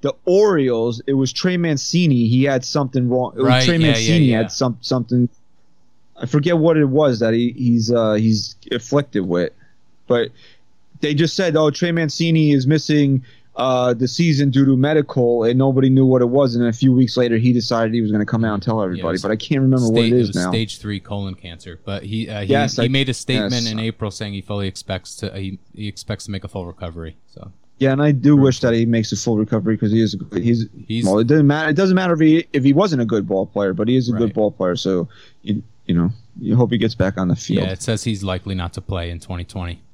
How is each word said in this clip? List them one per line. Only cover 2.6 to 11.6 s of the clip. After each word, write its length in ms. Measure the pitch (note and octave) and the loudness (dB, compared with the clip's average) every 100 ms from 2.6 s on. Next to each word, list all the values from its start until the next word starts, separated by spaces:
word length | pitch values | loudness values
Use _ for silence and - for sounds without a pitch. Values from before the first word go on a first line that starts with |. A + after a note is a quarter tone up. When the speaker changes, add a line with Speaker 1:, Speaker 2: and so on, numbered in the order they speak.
| - | -2
Speaker 1:
something 440 | D#3 C3+ C3 B2 | -4 -2 -2 0
wrong. 240 | B2+ B2 - | 0 -2 -2
It 60 | |
was 60 | C3 | 2
Speaker 2:
Right, 160 | B2+ | 4
Speaker 1:
Trey 140 | B2+ E3+ | 4 2
Speaker 2:
yeah, 80 | D#3+ | 2
yeah, 40 | |
Speaker 1:
Mancini 320 | - - E3+ C#3 | 2 2 4 4
Speaker 2:
yeah. 120 | A2+ | 2
Speaker 1:
had 140 | G#2+ | -2
some, 260 | - B2+ G#2+ | -2 -4 -4
something. 480 | - C3 A#2 B2 B2 - - - - - - - - - | -4 -4 0 0 0 -4 -20 -20 -20 -20 -20 -20 -20 -14
I 100 | C#3 | -2
forget 300 | D3+ C#3+ F3 | 0 2 2
what 200 | D#3+ D#3 | 2 4
it 80 | C#3+ | 2
was 340 | C3 D3+ A#2 | 4 2 2
that 140 | A2+ | 0
he, 180 | A2+ A#2+ A#2+ | 0 0 -2
he's, 340 | B2 A#2+ A2 | 0 0 2
uh, 220 | A#2+ A2 | 2 2
he's 420 | G#2+ A2 G#2+ G#2 - - | 2 2 0 -2 -14 -8
afflicted 540 | A#2+ - C#3+ - G#2 F#2 | -8 -2 -2 -2 -4 -2
with, 260 | F2 F2 - - - - - - | -2 -2 -6 -20 -20 -20 -20 -2
but 220 | A#2+ A2+ - - - - - - - | -2 -2 -8 -20 -20 -20 -20 -20 -6
they 120 | D3+ D3 | -4 0
just 200 | D#3+ - | -2 0
said, 200 | F#3 | 0
"Oh, 160 | D#3 | 2